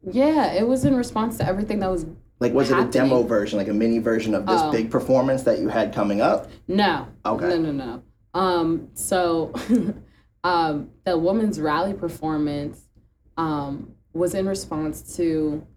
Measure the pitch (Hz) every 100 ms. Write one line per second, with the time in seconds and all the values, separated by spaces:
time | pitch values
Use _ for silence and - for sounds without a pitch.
0 | 190 202 285 311 208 180 226 262 277 262
1 | 233 214 226 - - 190 214 214 190 180
2 | 160 - - _ 123 127 127 131 123 131
3 | 135 131 117 110 104 107 101 104 113 117
4 | 110 113 110 101 98 104 101 147 - 131
5 | - 131 131 135 - - 110 113 110 120
6 | 101 101 135 214 - - - 190 196 151
7 | 120 - - 110 175 175 160 139 123 113
8 | - _ _ 175 185 175 165 165 - -
9 | - 185 175 165 156 - - 233 185 -
10 | - _ _ _ 180 175 160 147 135 -
11 | - 170 165 214 214 160 151 151 190 196
12 | 170 - 160 156 151 147 147 - _ _
13 | _ _ _ - 160 147 143 139 - -
14 | _ 165 175 190 190 196 - 156 156 151
15 | - - 170 160 156 151 156